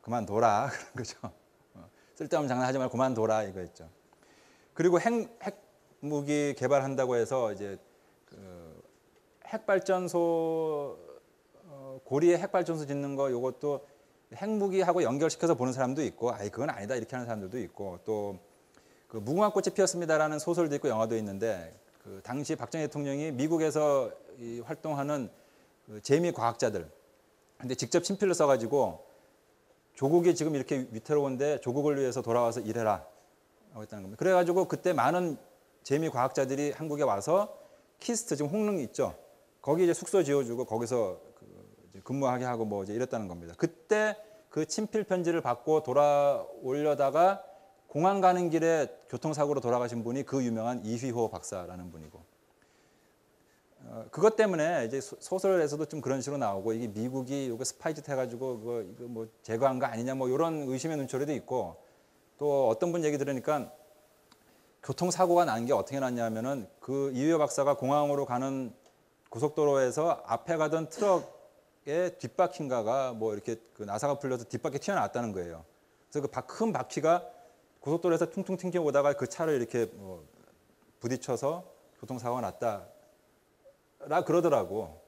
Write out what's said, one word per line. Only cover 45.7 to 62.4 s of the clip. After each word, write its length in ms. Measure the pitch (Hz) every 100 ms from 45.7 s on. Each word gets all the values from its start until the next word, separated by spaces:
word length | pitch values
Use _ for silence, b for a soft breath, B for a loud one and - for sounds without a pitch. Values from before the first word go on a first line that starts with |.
| 156
돌아오려다가 1700 | 147 131 147 143 143 135 - - 131 143 151 143 139 147 180 196 - B B _ _
공항 300 | 143 180 196
가는 280 | 185 180 175
길에 380 | 160 165 160 131 - -
교통사고로 500 | 131 156 147 147 139
돌아가신 460 | 123 123 120 117 113
분이 180 | 131
그 220 | 135 139 123
유명한 400 | 113 117 123 104
이휘호 440 | 117 131 120 110
박사라는 600 | 90 - 98 87 90 90
분이고. 320 | 82 78 82 82 _ _ _ b b b b b b _ _ b b _ _
어, 220 | 120 113 107
그것 260 | - 208 220
때문에 480 | 214 170 156 170 113
이제 160 | 135
소-, 160 | - -
소설에서도 640 | - 185 196 185 147 147 151
좀 120 | 156
그런 220 | 131 135
식으로 160 | 127 143
나오고 340 | 113 98 104
이게 160 | 113 117
미국이 600 | 104 120 135 123 139 135
요거 160 | 113 127
스파이 280 | - 165
짓 140 | 151 143
해가지고 520 | 135 127 120 131 120
그거, 220 | 117 120
이거 200 | 92 113 120
뭐 180 | 117 113 _
제거한 380 | - 113 135 131
거 80 | 127
아니냐 280 | 113 123 131
뭐 140 | 127
요런 400 | 135 165 160 139
의심의 260 | 131 160 151
눈초리도 340 | 135 131 143
있고 480 | 131 - 127 92 80 b b b b _
또 320 | _